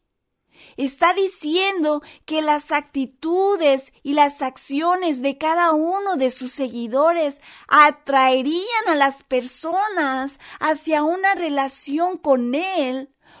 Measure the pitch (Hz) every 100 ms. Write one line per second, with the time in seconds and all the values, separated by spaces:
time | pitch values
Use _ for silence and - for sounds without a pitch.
0 | _ _ _ _ _ _ - - 262 -
1 | 349 370 392 - 302 339 392 381 302 294
2 | - - - 311 302 294 - 294 294 277
3 | 262 - 320 359 392 403 302 269 - -
4 | 277 294 285 277 262 254 - 277 330 370
5 | 359 262 269 277 311 330 349 302 330 381
6 | 403 339 262 247 254 - 262 233 233 254
7 | 320 339 294 277 - - - 285 302 294
8 | - 269 262 262 262 339 415 453 453 302
9 | 277 262 - 254 247 - 320 359 427 370
10 | 285 262 277 - - - 311 311 320 302
11 | 302 359 381 370 330 285 269 - - 294
12 | 359 370 302 262 240 277 381 370 254 262
13 | 277 _ _ -